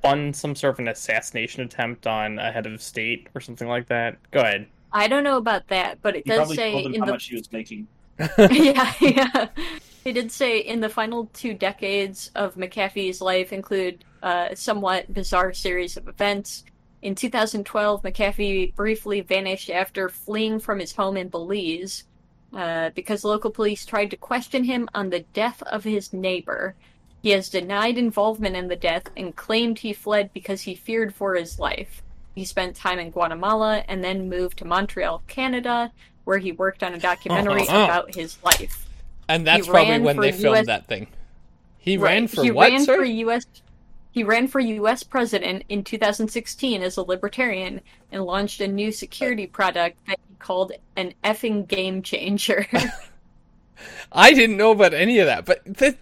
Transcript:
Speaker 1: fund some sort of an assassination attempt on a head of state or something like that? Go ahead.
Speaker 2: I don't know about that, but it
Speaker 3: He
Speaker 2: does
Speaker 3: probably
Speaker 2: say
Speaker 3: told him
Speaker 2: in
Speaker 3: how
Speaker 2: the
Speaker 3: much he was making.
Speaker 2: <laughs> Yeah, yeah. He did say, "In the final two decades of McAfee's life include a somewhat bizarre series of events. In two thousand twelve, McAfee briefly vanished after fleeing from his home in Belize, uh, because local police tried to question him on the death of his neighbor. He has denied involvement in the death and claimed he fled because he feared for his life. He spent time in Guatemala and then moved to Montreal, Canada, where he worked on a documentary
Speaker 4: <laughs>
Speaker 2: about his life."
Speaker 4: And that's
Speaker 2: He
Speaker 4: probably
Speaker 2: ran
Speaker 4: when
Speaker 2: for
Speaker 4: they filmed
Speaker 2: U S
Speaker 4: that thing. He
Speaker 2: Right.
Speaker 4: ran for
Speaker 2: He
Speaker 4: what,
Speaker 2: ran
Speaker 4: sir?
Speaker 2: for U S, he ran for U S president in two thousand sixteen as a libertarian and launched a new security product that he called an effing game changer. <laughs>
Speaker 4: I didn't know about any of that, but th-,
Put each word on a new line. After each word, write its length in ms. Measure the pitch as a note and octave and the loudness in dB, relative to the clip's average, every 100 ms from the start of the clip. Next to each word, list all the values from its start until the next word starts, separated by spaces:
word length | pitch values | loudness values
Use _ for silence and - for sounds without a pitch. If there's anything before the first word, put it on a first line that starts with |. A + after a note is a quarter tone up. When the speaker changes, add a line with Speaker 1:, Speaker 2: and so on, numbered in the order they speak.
Speaker 1:
fund 340 | C#3+ C#3+ D3 C#3 | 4 2 0 -4
some 200 | D3 C#3 | -6 -2
sort 200 | C#3 B2+ | -2 0
of 40 | |
an 80 | A#2+ | -4
assassination 760 | A2 - A2 - A#2+ A2+ - | -6 -2 -2 -2 -6 -6 -6
attempt 420 | B2 - A#2+ A#2+ A2+ | -10 -4 -6 -4 -4
on 320 | A2 G#2+ G#2+ | -2 -2 -4
a 140 | A2 | -6
head 160 | A#2 A2 | -6 -8
of 120 | A2 | -12
state 480 | - - A2 A#2 - | -10 -6 -6 -6 -8
or 80 | C3 | -16
something 260 | - A#2 A#2 | -14 -10 -4
like 200 | A#2+ A#2+ | -4 -2
that? 300 | A#2+ A#2 - _ | -2 -2 -6 _
Go 100 | - | 2
ahead. 280 | A2+ G2+ G#2 _ _ | 2 0 -4 _ _
Speaker 2:
I 140 | G#3 A3 | 0 2
don't 160 | C4+ | 2
know 140 | C#4+ C4 | 2 0
about 300 | A3+ G3 - | 0 -2 0
that, 280 | F#3 F3+ - | -2 -2 -2
but 120 | - - | -4 -2
it 80 | - | 0
Speaker 3:
He 40 | |
Speaker 2:
does 80 | A3 | 0
Speaker 3:
probably 180 | D3+ D#3 | 2 0
Speaker 2:
say 160 | A3 | -2
Speaker 3:
told 140 | G#3 C3 | -2 -4
him 80 | |
Speaker 2:
in 60 | A#2 | -4
Speaker 3:
how 60 | G#3 | -2
Speaker 2:
the 40 | |
Speaker 3:
much 140 | B2 - | -4 -6
he 80 | A#2 | -10
was 160 | - | -10
making. 360 | A2+ A2 A2 - _ _ - | -12 -10 -14 -14 _ _ -8
Speaker 2:
<laughs> 180 | D#3+ - | -2 8
Yeah, 560 | G3+ B3+ D4 C4+ B3+ - | 8 10 6 6 2 4
yeah. 460 | D4 C4 B3+ C4 D#4+ - E4 D#4+ - - | 4 6 4 0 -2 -6 -10 -10 -18 -10
He 100 | C4 | -6
did 180 | A#3+ A3+ | -4 -6
say, 280 | - C4 A3 | -2 0 0
"In 220 | - A3+ | -2 -2
the 80 | A3 | -2
final 360 | G#3+ A3 A#3 A3 | -2 -4 -4 -8
two 220 | - B3 G3+ | -8 -8 -2
decades 760 | F#3+ G3+ G3 G3+ G3 F#3+ - - | -4 -2 -2 -2 -2 -6 -10 -4
of 180 | G3 | -4
McAfee's 680 | F#3 F#3 A3 G3 G#3 F#3 F#3 | -4 -8 -4 -4 -2 -4 -2
life 320 | F#3 F#3 F#3 | 0 0 -2
include 540 | G3 G3 G3 F#3 F3+ _ _ | -8 -4 -2 -2 -6 _ _
a 300 | F#3 F3 F3 G3 | -2 -2 -2 -6
somewhat 560 | - G#3 G3 F#3 - | -4 -2 0 -2 -2
bizarre 420 | - F#3+ F#3+ F#3 | -6 0 2 2
series 440 | F3+ F#3+ F3+ F3+ - | 0 -4 -4 -4 -8
of 100 | - | -14
events. 580 | - G3+ G3+ G3+ - - _ _ _ | -2 -2 -2 -6 -16 -18 _ _ _
In 140 | G3 F#3+ | -8 -6
two 140 | B3+ | -2
thousand 340 | B3 A3 A3 G3+ | 0 0 -2 -4
twelve, 380 | G#3+ G#3 G3+ | 0 0 0
McAfee 720 | F#3+ - G3+ G3+ G#3 F#3+ F3+ - | -4 -2 -2 0 -2 0 -2 -2
briefly 460 | G#3 A3 G#3 G3+ | -2 -2 -4 -6
vanished 500 | F#3 F#3+ F#3+ F#3+ - | 0 -2 -2 -6 -4
after 360 | F3 F#3+ - F#3 | -4 -4 -4 -6
fleeing 520 | - - G#3+ A3 A3 | -8 -8 -4 -2 -4
from 180 | - G3+ | -4 -4
his 140 | E3+ | -4
home 240 | - G3 G3 | -4 -2 -2
in 120 | F3+ | -6
Belize, 720 | F3 E3+ G3+ F3 E3 F#3+ - - _ _ _ _ G3 | -8 -6 -4 -4 -6 -8 -12 -16 _ _ _ _ -8
uh, 360 | F3 E3 E3 | -4 -2 -4
because 320 | E3+ F#3 G#3 | -6 -6 -4
local 260 | G#3 G#3 G#3+ | 0 0 -2
police 380 | G#3+ G#3+ G#3 - | -2 -2 -2 -4
tried 240 | G#3+ G#3 | -2 -2
to 60 | G3 | -4
question 480 | - B3+ B3 C4 B3 | -6 -6 -2 -2 -2
him 220 | B3 A#3 | -2 -4
on 160 | - F#3+ | -6 -4
the 120 | F3 E3 | -4 -6
death 300 | - A3+ A#3+ | -4 -4 -4
of 200 | - G#3+ | -10 -6
his 300 | G#3 G#3 G3 | -4 -4 -4
neighbor. 640 | F#3 F#3 F3+ - - F#3+ - _ _ _ - | -6 -4 -4 -4 -6 -6 -10 _ _ _ -4
He 80 | G#3+ | 2
has 180 | G3 F#3+ | 2 2
denied 480 | F#3+ F3 G3+ A3+ A#3+ | -4 -2 0 0 2
involvement 580 | A#3+ G#3 G#3 A3 G#3 F3+ | 0 2 0 0 -4 -4
in 120 | F3+ | -4
the 80 | F3 | -2
death 300 | F3 E3 - - | 0 -2 -6 -10
and 180 | F#3 - | -10 -12
claimed 440 | - A3 A#3 A3 | 0 2 2 -2
he 140 | A3+ | -6
fled 380 | G#3 - G#3 G3 | -6 0 0 0
because 300 | - F#3+ G3 | -6 -8 -8
he 140 | - F#3 | -8 -12
feared 400 | - A3+ A3 - | -4 -2 -2 -2
for 180 | G3 | -2
his 240 | F3+ E3+ - | -2 -4 -6
life. 460 | D3+ - - - - - - - | -4 -4 -8 -14 -16 -18 -16 -12
He 100 | F#3+ | -6
spent 300 | - F#3 F3 | -4 -4 -4
time 240 | F#3+ F3+ | -4 -4
in 100 | E3+ | -4
Guatemala 760 | E3+ E3+ D#3+ F#3+ A3 G#3+ G#3+ - | -2 -2 0 0 2 2 0 -2
and 160 | F#3 | -4
then 260 | F3+ F#3+ F#3 | -4 -4 -4
moved 300 | F3+ F3+ - | -4 -4 -6
to 60 | E3+ | 0
Montreal, 580 | F3 G3+ - F3+ E3 - | 0 0 -2 -4 -4 -8
Canada, 680 | - C4 B3 B3 A#3+ A#3 - - _ - | -6 -2 -2 -2 -2 -4 -8 -20 _ -2
where 120 | G3 | -2
he 140 | F#3 | -2
worked 320 | E3+ F#3+ F#3+ | -2 -2 -2
on 100 | F#3 | -8
a 60 | F3 | -2
documentary 640 | F3+ F3 F#3+ F3+ G3+ G3 | -2 -2 0 0 2 0
Speaker 4:
<laughs> 60 | - | 4
Speaker 2:
about 440 | G#3 G3 F3 - | 4 4 2 -2
his 240 | F3+ E3 - | -8 -10 -4
life." 400 | - F3 - - - - - - - | 2 2 2 -8 -12 -14 -16 -12 -2
Speaker 4:
And 200 | E3 D#3 | 0 4
that's 180 | E3+ F3 | 4 8
Speaker 2:
He 60 | |
Speaker 4:
probably 180 | F3+ G#3+ | 8 8
Speaker 2:
ran 140 | A3+ | 6
Speaker 4:
when 120 | - - | 4 4
Speaker 2:
for 40 | |
Speaker 4:
they 100 | - | 2
filmed 100 | F3+ | 4
Speaker 2:
U 120 | G#3+ A3 | 4 4
S 100 | A3 | 4
Speaker 4:
that 180 | G#3 - | -2 -2
thing. 220 | G#2 G#2+ - - - - - _ - | -8 -8 -14 -16 -20 -20 -20 _ -8
He 180 | - F#3+ | -2 2
Speaker 2:
Right. 140 | F#3+ | 4
Speaker 4:
ran 160 | F#3+ A#3 | 4 2
for 160 | - | 2
Speaker 2:
He 80 | A#3+ | 2
Speaker 4:
what, 180 | G3 G#3 | 6 6
Speaker 2:
ran 160 | C4 C#4+ | 6 4
Speaker 4:
sir? 120 | C4+ | 4
Speaker 2:
for 80 | C4 | 2
U 260 | A3+ A3+ | 0 -2
S, 160 | A#3 - - _ - - - - | -2 -4 -20 _ -20 -20 -20 -8
he 120 | A#3+ | -4
ran 240 | G#3 A3+ C4 | 2 2 2
for 120 | C4+ | 0
U 280 | A#3+ G#3+ G#3 | 0 2 2
S 140 | B3 | 0
president 600 | - C4 A#3 G3+ F3+ F#3 - | -2 -2 0 0 -2 -6 -4
in 160 | G3+ | -6
two 140 | G3 G#3+ | -4 0
thousand 300 | G#3 G#3 G#3+ | 0 0 -2
sixteen 560 | A#3+ A#3 - C4+ G#3 | -4 -8 -4 -2 -2
as 120 | F#3 F#3 | -2 -4
a 60 | |
libertarian 800 | F3+ F#3 G3+ - B3+ F#3 F#3 F#3+ - - _ | -4 -4 -4 -2 -2 -2 -6 -10 -16 -20 _
and 120 | G3 | -8
launched 380 | F3+ F#3+ G3+ - | -4 -2 -4 -4
a 60 | G3+ | -4
new 240 | G3 G#3+ | -2 -4
security 560 | G#3+ - - B3+ A#3 F#3 | -4 -12 -4 -4 -2 -6
product 500 | - F#3+ F3 E3+ - - | 0 0 2 -2 -4 -8
that 140 | F#3+ _ | -8 _
he 60 | F#3+ | -20
called 360 | - F3+ F#3+ - - - | -4 -2 -2 -4 -12 -8
an 200 | F#3 - | -8 -2
effing 440 | G#3 G#3+ A#3 G#3 F#3+ | -2 0 0 -2 -2
game 360 | G3 F#3+ F#3+ | -2 -2 -4
changer. 640 | F#3+ - F3 G3+ - F#3+ G3+ | -6 -6 -2 -2 0 0 2
<laughs> 40 | - B3 - - - - - _ _ _ - - - - | 0 0 -6 -16 -20 -20 -20 _ _ _ -20 -20 -18 -4
Speaker 4:
I 220 | - A3 | 10 10
didn't 240 | C#4+ A3+ G3 | 12 6 6
know 140 | G#3+ | 6
about 220 | G#3+ F#3 | 8 8
any 260 | D#3 F#3+ A#3+ | 6 4 6
of 60 | E3 | 6
that, 180 | F#2+ E2+ | 4 2
but 320 | - - G3 | 0 0 4
th-, 200 | C4+ - | 4 4